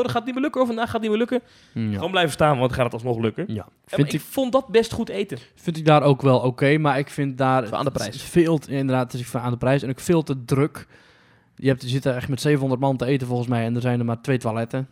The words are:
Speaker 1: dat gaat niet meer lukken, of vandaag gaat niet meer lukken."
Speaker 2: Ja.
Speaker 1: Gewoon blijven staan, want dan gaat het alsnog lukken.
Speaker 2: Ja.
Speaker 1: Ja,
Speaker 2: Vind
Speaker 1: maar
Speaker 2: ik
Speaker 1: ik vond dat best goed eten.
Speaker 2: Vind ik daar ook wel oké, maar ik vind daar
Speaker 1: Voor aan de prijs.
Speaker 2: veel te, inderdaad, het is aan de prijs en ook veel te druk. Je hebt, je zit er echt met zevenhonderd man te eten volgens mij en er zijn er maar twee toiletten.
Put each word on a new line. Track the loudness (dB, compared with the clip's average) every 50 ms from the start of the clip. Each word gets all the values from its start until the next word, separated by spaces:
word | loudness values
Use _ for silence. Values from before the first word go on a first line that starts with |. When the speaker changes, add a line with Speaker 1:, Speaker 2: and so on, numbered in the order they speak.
Speaker 1:
dat | 0 0
gaat | -2 -4 -4
niet | -4 -4
meer | -2 -2
lukken, | -2 0 0
of | 0 0
vandaag | 0 -4 -4 -4
gaat | -4 -4
niet | -2 0
meer | 0 0
lukken." | 0 0 -2 -4 -4 _ _ _ _ _ -6
Speaker 2:
Ja. | -4 -4 -2 -2
Speaker 1:
Gewoon | -2 -2 -2
blijven | 0 2 2 2
staan, | 2 2 4 4 4 4
want | 2 0
dan | 2
gaat | 0 -2
het | -2 -2
alsnog | -6 -4 -4 -2 0
lukken. | 0 -2 -2 -4 -8 -6
Speaker 2:
Ja. | -6
Speaker 1:
Ja, | -8 -10 -12 _ _ _
Speaker 2:
Vind | -6 0 0
Speaker 1:
maar | 0 2
Speaker 2:
ik | 0
Speaker 1:
ik | -6
vond | -6 -4 -4 -2 -2 2
dat | 0 0 0 2
best | 2 2 2 0
goed | -2 -6 -6 -6
eten. | -4 -6 -6 -6 -8 -12 -14 -16 _
Speaker 2:
Vind | _ -6 -6 -4 0
ik | 4
daar | 6 6 8 8
ook | 6 4 4
wel | 6 4 4 6
oké, | 4 2 0 2 2 4 4 4
maar | 4 2 0 0
ik | -2 -4
vind | -4 -4 -4 -4 -2 0
daar | 0 2 2 2 0 -2
Speaker 1:
Voor | -2 -2
aan | -2
de | -2
prijs. | -2 -4 -4 -6 -8 -10
Speaker 2:
veel | -8 0 2 4 4 4 2 0
te, | -2 -4
inderdaad, | -4 -2 0 0 0 0 0 -2
het | -4 -10
is | -8 -6 -6
aan | -4 -4 -4
de | -4 0
prijs | 0 2 2 2 0
en | -2
ook | -8 -4
veel | 0 0 2 2 2
te | -2 -4 -6 -2
druk. | -2 0 2 0 0 -2 -8 -20 _ _ -20 _ _ _ _ _ _ _ _ _ _ _
Je | -2 0 0
hebt, | 0 0
je | -2 -4
zit | -4 -2 0
er | -2 -2
echt | -2 -4 -6
met | -4 -2
zevenhonderd | 0 2 2 2 2 0 -2 0
man | 0 0 0 0
te | 0
eten | 0 0 0 0 -2
volgens | -2 -2 0 0
mij | 0 0 0
en | 0 -2
er | -2
zijn | 0 0 0 0
er | 0
maar | -2 -4 -4
twee | -2 -2 -2 0
toiletten. | 0 -2 -2 -2 -4 -4 -6 -8 -8 -8